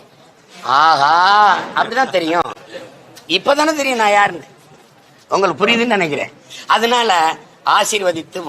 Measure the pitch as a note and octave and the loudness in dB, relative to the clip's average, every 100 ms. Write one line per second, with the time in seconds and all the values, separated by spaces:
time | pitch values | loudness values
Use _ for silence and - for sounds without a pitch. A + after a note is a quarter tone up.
0 | - _ - _ _ - A#2+ C3+ D#3+ D3 | -12 _ -20 _ _ -14 0 2 4 4
1 | C#3+ E3+ F#3 G#3 F#3 E3+ - - E3+ A#3+ | 2 4 4 4 4 2 -4 -4 -4 -2
2 | B3+ F#3 D#3+ E3+ C3 - - - - - | -2 -2 -2 -2 -4 -10 -18 -20 -20 -20
3 | - - - F3+ C#4+ C#4+ D4+ D4+ C#4 A#3+ | -20 -20 -6 -2 0 0 0 -2 -4 0
4 | G#3+ G#3 G3+ E3+ - - _ - _ _ | 2 2 2 -2 -14 -20 _ -20 _ _
5 | _ _ _ F3 F#3+ D#3 G#3 A#3 A#3+ G3+ | _ _ _ -2 0 0 0 0 0 0
6 | E3 C#3 - - - - - G#3 A#3 A#3+ | -2 -4 -8 -14 -20 -18 -2 0 2 0
7 | A3+ F3 D#3+ D#3 - _ C3+ F3+ G3+ G#3 | 2 2 0 -2 -14 _ 0 0 0 -2
8 | F#3 E3 D#3 F3+ | -2 -4 -10 -12